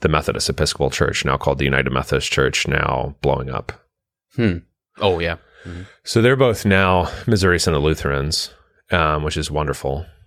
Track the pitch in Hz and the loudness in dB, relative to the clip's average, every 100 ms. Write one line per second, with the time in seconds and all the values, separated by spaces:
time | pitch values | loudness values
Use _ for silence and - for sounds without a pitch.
0 | 80 78 - - - 69 76 - 67 - | 0 2 0 -2 -2 -2 -2 0 -2 0
1 | 73 - 69 67 71 67 69 67 65 64 | -2 0 -2 0 0 0 0 0 0 -2
2 | - 67 - - 67 - - 71 69 65 | -2 -2 -2 0 0 0 -2 -2 0 -2
3 | 67 - 71 65 65 62 - - _ _ | -4 -4 -2 -2 -4 -8 -10 -16 _ _
4 | _ _ _ - 113 82 - _ _ - | _ _ _ -2 -2 -2 -8 _ _ -2
5 | 104 87 85 82 _ _ 90 87 98 _ | 0 0 -2 -4 _ _ -16 -16 -16 _
6 | - 113 120 135 127 104 104 95 95 92 | -2 2 4 4 2 2 2 4 4 2
7 | 87 - - 107 92 85 90 73 76 76 | 0 -4 0 2 4 2 2 2 2 0
8 | 73 69 71 - - - _ _ - 90 | -2 -2 -2 -4 -6 -14 _ _ -2 0
9 | 78 76 76 76 76 73 71 69 - 69 | 2 0 -2 -4 -4 -2 -4 -4 -4 -6
10 | - - | -8 -18